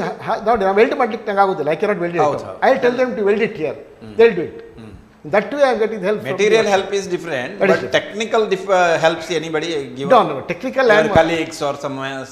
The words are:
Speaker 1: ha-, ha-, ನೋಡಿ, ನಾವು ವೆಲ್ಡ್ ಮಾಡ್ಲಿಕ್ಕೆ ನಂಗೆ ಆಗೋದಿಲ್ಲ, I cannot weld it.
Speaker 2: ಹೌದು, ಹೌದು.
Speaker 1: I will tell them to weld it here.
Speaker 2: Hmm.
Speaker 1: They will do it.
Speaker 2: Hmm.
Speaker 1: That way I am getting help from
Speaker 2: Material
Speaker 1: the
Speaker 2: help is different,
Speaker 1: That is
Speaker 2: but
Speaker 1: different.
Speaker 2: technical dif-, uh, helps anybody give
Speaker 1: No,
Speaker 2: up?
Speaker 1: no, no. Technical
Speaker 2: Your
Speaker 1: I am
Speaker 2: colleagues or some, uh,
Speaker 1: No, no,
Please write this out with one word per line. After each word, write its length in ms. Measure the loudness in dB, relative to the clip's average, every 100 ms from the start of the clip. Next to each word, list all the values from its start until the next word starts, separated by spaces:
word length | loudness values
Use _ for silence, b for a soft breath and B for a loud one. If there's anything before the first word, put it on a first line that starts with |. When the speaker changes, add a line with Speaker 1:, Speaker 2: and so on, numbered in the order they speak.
| -2
Speaker 1:
ha-, 100 | -6 -6
ha-, 120 | -2 0
ನೋಡಿ, 160 | 2 2
ನಾವು 100 | 4
ವೆಲ್ಡ್ 160 | 4 4
ಮಾಡ್ಲಿಕ್ಕೆ 240 | -2 -2 -4
ನಂಗೆ 120 | 2
ಆಗೋದಿಲ್ಲ, 260 | 2 2 -2 0
I 40 |
cannot 180 | 0 -2
weld 120 | -2 0
it. 40 | 0
Speaker 2:
ಹೌದು, 180 | 0 -8
ಹೌದು. 120 | 0 2
Speaker 1:
I 60 |
will 100 | 2 2
tell 100 | 0
them 100 | -2 0
to 60 | 0
weld 140 | 2 0
it 80 | -2
here. 140 | -6 -6 -14 -20
Speaker 2:
Hmm. 120 | -10 2
Speaker 1:
They 80 | 4
will 100 | 4
do 60 | -6
it. 80 | -10 -18 -20
Speaker 2:
Hmm. 140 | -20 -20 -20 _ -2 0
Speaker 1:
That 120 | 0 0
way 60 | 2
I 40 |
am 60 | 2
getting 180 | 0 -2 -2
help 120 | -2
from 80 | -4
Speaker 2:
Material 300 | 0 2 4 4
Speaker 1:
the 60 | 2
Speaker 2:
help 140 | 0 -4
is 60 | -4
different, 380 | -6 -4 -6 -6 -2
Speaker 1:
That 100 | 2
is 20 |
Speaker 2:
but 80 | 2
Speaker 1:
different. 120 | 0 -2
Speaker 2:
technical 440 | -2 -6 -2 0 0
dif-, 160 | -2 0 2
uh, 180 | 4 4 2
helps 220 | 0 -4 -4
anybody 300 | -4 -4 -4 -6 -6 -8
give 100 | 4
Speaker 1:
No, 60 | 4
Speaker 2:
up? 80 | 4
Speaker 1:
no, 60 | -2
no. 40 | -6
Technical 340 | -8 -4 0 4
Speaker 2:
Your 80 | 4
Speaker 1:
I 80 | 4
am 40 | 4
Speaker 2:
colleagues 400 | 4 0 -4 -4 -6
or 60 | -4 -8
some, 120 | -8
uh, 100 | -8
Speaker 1:
No, 100 | -8
no, 60 | -10